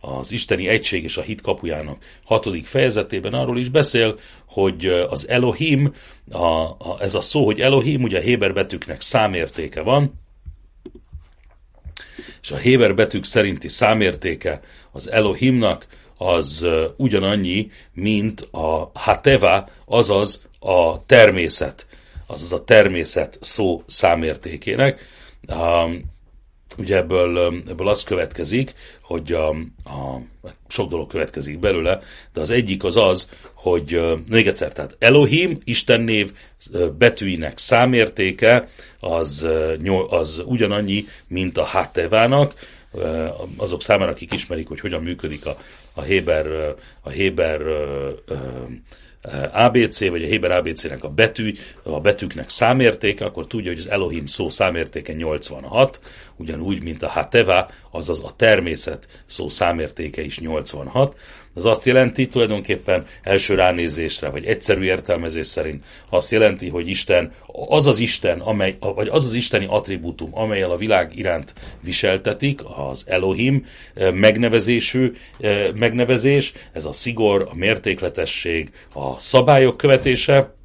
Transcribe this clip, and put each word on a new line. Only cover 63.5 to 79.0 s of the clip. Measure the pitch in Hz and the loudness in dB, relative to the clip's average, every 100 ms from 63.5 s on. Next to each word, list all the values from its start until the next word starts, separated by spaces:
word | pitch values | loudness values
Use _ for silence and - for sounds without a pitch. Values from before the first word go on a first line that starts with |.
ránézésre, | 95 90 87 85 76 80 - 73 | 2 4 2 -2 -4 -6 -4 -8
vagy | 69 | -8
egyszerű | 95 110 - 95 | -4 -4 0 0
értelmezés | 95 92 - 85 82 82 76 | 2 -2 0 -2 -2 -6 -4
szerint | - 78 73 - - - | -4 -4 -8 -14 -20 -2
azt | 90 - | -2 2
jelenti, | 110 107 95 90 | 4 4 2 -6
hogy | 87 85 | -6 -4
Isten, | 95 - 90 80 - - - - | -4 2 2 2 -10 -18 -12 0
az | 151 147 | 4 4
az | 110 | 2
Isten, | 117 - 101 87 | 0 0 -2 -2
amely, | 107 104 95 95 | -2 0 -2 -2
vagy | 101 98 107 | -6 -4 -2
az | - | 0
az | 131 | 0
isteni | 113 120 123 98 | -2 -2 -2 0
attribútum, | 104 - 92 80 80 78 | -2 -2 -8 -8 -10 -10
amellyel | - 110 101 92 | -6 -4 -2 -2
a | 87 | -2
világ | 110 101 82 - | 2 2 2 -4
iránt | 95 82 71 - - - | -4 -4 -6 -18 -20 -14
viseltetik, | 85 90 101 95 107 104 139 139 - - | -6 0 0 2 -2 -2 -2 -4 -10 -10
az | 69 67 - | -10 -10 -4
Elohim, | 92 95 95 123 139 - - - | 0 0 0 2 0 -2 -20 -20
ö, | - 95 | 0 0
megnevezésű, | 90 107 107 120 113 101 120 - 131 127 - - - | 6 6 6 2 2 2 0 0 0 0 -2 -20 -6
ö, | 107 101 98 | 0 0 0
megnevezés, | 107 117 117 120 120 127 139 139 - - | 0 0 2 2 2 4 2 0 -8 -16
ez | - | -12
a | 76 | -6
szigor, | 73 120 113 107 98 95 | -4 -4 2 4 4 0
a | |
mértékletesség, | 80 95 107 - 92 90 - 82 - 85 82 73 - - | -2 0 0 -2 -2 -4 -4 -4 -4 -4 -4 -4 -14 -18
a | 73 | -10